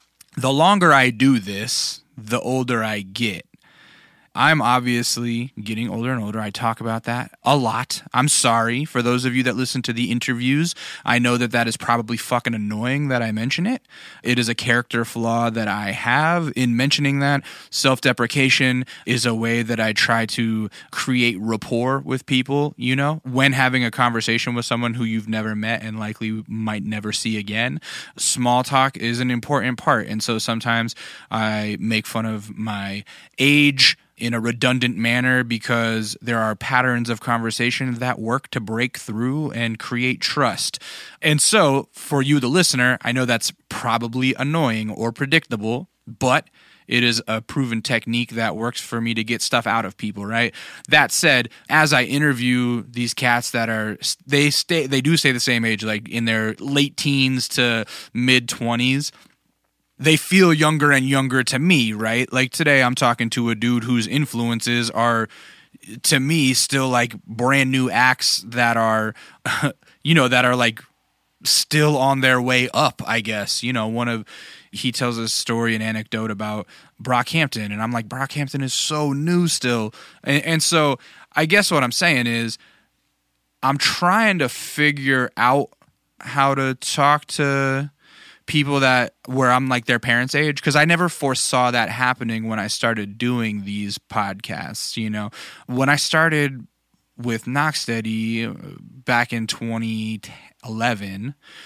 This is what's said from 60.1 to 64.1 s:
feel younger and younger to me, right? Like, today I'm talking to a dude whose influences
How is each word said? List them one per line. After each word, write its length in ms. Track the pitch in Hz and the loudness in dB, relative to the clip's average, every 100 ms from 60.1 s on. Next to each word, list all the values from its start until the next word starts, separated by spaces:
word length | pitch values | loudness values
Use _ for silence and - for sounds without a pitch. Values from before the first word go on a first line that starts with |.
| 156 | 2
feel 380 | - 190 180 | 4 6 6
younger 380 | 156 156 156 147 | 6 4 4 4
and 140 | 135 131 | 4 4
younger 380 | 135 135 131 | 2 2 0
to 140 | 120 131 | 0 2
me, 340 | 170 160 113 | 4 4 2
right? 400 | 107 110 117 127 | 0 0 0 0
Like, 200 | 127 127 | 0 0
today 300 | - 151 139 | 0 4 4
I'm 120 | 123 | 4
talking 340 | 127 123 117 117 | 2 2 2 -2
to 220 | 123 117 | -2 -2
a 40 | |
dude 300 | 110 120 123 | 0 0 0
whose 220 | 117 120 | 0 0
influences 800 | 104 | 0